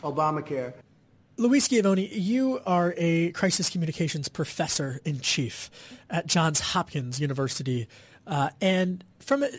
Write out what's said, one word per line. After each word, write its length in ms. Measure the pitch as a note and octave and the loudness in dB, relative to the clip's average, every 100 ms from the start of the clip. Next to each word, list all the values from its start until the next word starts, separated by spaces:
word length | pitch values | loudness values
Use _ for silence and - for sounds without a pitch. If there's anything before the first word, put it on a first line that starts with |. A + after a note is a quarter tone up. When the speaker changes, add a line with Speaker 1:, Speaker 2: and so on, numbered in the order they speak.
Speaker 1:
Obamacare. 720 | D3 C#3 D#3 D#3 D3 C#3 B2 - - _ _ _ _ - | -6 0 0 0 -4 -6 -6 -10 -20 _ _ _ _ 0
Speaker 2:
Luis 280 | A#3+ C#4 - | 4 4 4
Schiavone, 400 | A#3+ G3 F#3+ F#3+ | 4 4 4 0
you 520 | G#3+ F#3 B3 C4 B3+ - | -2 0 2 2 0 2
are 280 | F3 F3 F3 | 2 2 2
a 340 | E3+ E3 E3+ | 2 4 2
crisis 380 | - F#3+ - F3+ | 0 0 2 0
communications 580 | F3 D#3+ - D#3+ D3+ C#3+ | -2 -4 -2 -2 -2 -6
professor 720 | - D3 - D#3 - C#3 C3 - | -6 -6 -4 -2 -2 -2 -4 -4
in 160 | C#3 | -4
chief 480 | - - A#2+ - - - - - - | -2 -2 -2 -6 -14 -16 -20 -20 -6
at 180 | E3+ E3 | -4 0
Johns 320 | F3 D#3+ D3+ | 2 2 2
Hopkins 580 | - F#3 - D3 B2 B2+ | 0 -2 -2 -4 -4 -2
University. 640 | D3 C3+ C3+ - C3 B2 A2 - - - - | -2 0 -2 -2 -2 -2 -4 -12 -20 -20 -4
Uh, 220 | D3 C#3 - | -2 -2 0
and 460 | F#3+ F#3 F#3 F3+ - _ | 2 2 0 -2 -10 _
from, 260 | - C#4 C#4 | -2 0 0